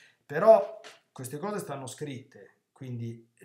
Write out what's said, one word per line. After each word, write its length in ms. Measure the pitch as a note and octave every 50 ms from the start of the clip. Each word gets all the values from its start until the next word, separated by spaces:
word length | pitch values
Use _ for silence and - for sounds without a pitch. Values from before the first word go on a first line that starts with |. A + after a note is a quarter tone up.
| - - _ _ _
però 540 | - C#3+ D#3+ G3+ A3+ A3 G3+ - - - - - - - - _ _
queste 260 | - - B2+ A#2+ D3
cose 220 | D3 F#3 G#3 G#3 G3
stanno 260 | - - C#3 C3+ C3+
scritte, 760 | A#2+ - - D3+ D3 C3+ A#2 A#2 - - G#2+ G2 - _ _ _ _
quindi 580 | _ - C3+ B2+ B2 A#2 A#2 A#2 A#2 A#2 - _ _ -